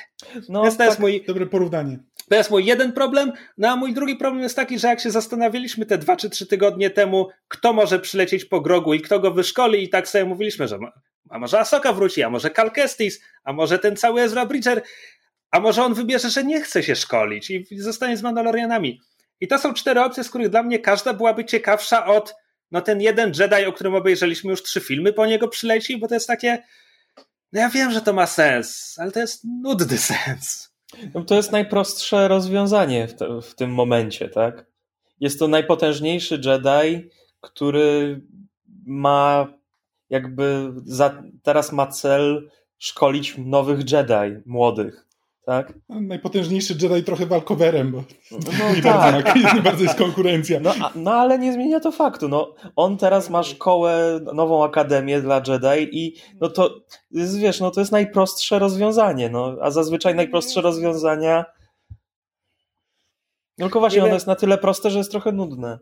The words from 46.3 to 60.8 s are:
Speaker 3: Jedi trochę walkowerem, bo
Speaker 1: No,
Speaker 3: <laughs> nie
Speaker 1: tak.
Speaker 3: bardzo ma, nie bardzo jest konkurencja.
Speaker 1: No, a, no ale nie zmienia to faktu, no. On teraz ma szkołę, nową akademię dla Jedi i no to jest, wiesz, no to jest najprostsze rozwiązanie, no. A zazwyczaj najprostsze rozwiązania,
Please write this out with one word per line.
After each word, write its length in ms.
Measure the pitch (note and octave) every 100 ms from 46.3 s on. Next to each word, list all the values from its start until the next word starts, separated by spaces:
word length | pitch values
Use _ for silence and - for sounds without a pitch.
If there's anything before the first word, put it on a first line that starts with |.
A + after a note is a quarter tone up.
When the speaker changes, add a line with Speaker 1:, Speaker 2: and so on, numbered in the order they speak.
| G3+ E3+ F#3+ G3+ E3
Speaker 3:
Jedi 200 | F3 F3
trochę 220 | F3 F3+ F3
walkowerem, 640 | F3 D#3+ D3 E3 D#3+ C3
bo 120 | B2+ C3 _ _
Speaker 1:
No, 80 | A2+ D#3+ F#3 G#3+
Speaker 3:
<laughs> 40 | F#3+
nie 60 |
Speaker 1:
tak. 300 | G3 G#3+ D#3 C#3
Speaker 3:
bardzo 160 | G#3 F#3
ma, 120 | G3+
nie 60 | A3
bardzo 220 | E3+ E3
jest 120 | F3+ -
konkurencja. 600 | F3+ E3+ F3+ E3 D#3 D#3
Speaker 1:
No, 140 | D#3+ A3+
a, 100 | D#3
no 160 | E3 E3+
ale 240 | A#3 B3 C4
nie 140 | B3+
zmienia 280 | B3 C4 D#4
to 120 | D#4+
faktu, 360 | D#4 D4+ - D3
no. 260 | C#3+ - - F#3 -
On 220 | F3+ G3
teraz 320 | F#3+ G3 F#3+
ma 120 | E3+
szkołę, 800 | E3+ C#3 - F3+ E3+ E3 E3 D#3+ D#3
nową 300 | D3 D#3+ D#3+
akademię 560 | D3+ D3+ C#3+ C#3 C#3 C#3+
dla 220 | C3 C3+ C3
Jedi 500 | C3 B2+ D3 D3+ D#3+
i 160 | E3 - - G3
no 80 | E3
to 220 | F#3 F3+ - _ - _
jest, 280 | E3 F3 G3
wiesz, 220 | G#3 F3+
no 100 | F#3
to 100 | F3+
jest 120 | G3+
najprostsze 680 | G#3 G#3 G3+ F#3 - - G3+
rozwiązanie, 680 | G3 F#3+ G#3 A3 G#3 C#3 A#2+
no. 260 | A#2 B2+ C3
A 80 | C#3+
zazwyczaj 440 | D3 D#3+ E3 F#3
najprostsze 460 | E3+ E3 E3+ - F#3
rozwiązania, 840 | F3 E3